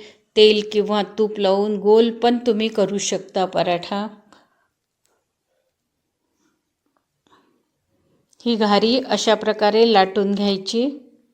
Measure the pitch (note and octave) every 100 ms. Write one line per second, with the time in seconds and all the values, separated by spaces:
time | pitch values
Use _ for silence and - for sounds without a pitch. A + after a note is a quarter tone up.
0 | - _ _ A3+ G#3+ G#3+ G#3 G#3+ G3 G#3
1 | G3 - G#3+ G#3 G3 G3 G#3 G#3 G3 A3
2 | A#3 A3+ A#3+ A#3+ A#3+ G#3 A3 A3 G3 G3+
3 | - G3 - G3 F#3 E3+ E3+ F3 F3 G3+
4 | G#3+ - _ _ _ _ _ _ _ _
5 | _ _ _ _ _ _ _ _ _ _
6 | _ _ _ _ _ _ _ _ _ _
7 | _ _ _ _ _ _ _ _ _ _
8 | _ _ _ _ A#3+ A3+ G#3 G3+ A3 B3+
9 | - G#3 - G#3+ G#3+ G#3+ G#3 G#3+ A#3 G3+
10 | F#3+ G#3 G3+ G3+ G3+ G3 F#3+ A3+ C4+ C#4
11 | - _ _